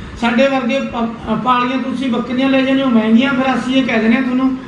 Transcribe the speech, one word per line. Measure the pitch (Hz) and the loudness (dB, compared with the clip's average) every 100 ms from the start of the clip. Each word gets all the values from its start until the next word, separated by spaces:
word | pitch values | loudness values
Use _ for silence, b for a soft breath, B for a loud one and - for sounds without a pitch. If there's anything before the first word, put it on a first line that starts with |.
| B - | B -4
ਸਾਡੇ | 233 233 277 | 0 2 2
ਵਰਗੇ | 262 233 269 | 2 0 -2
ਪ-, | 226 240 226 - - 208 | -2 -4 -4 -6 -4 -2
ਪਾਲੀਆਂ | 233 254 254 262 | 2 2 0 -2
ਤੁਸੀਂ | 269 247 269 | -4 -4 -2
ਬੱਕਰੀਆਂ | 226 233 254 269 | -2 -2 0 2
ਲੈ | 269 | 2
ਜਾਂਦੇ | 262 269 | 2 2
ਹੋ | 269 | 2
ਮਹਿੰਗੀਆਂ, | 220 220 226 277 | 2 4 4 2
ਫਿਰ | 254 262 | 0 0
ਅਸੀਂ | 233 254 269 | -2 0 0
ਇਹ | |
ਕਹਿ | 233 226 | 0 0
ਦਿੰਦੇ | 220 262 | 2 2
ਹਾਂ | |
ਤੁਹਾਨੂੰ, | 254 254 262 - | 0 0 0 -2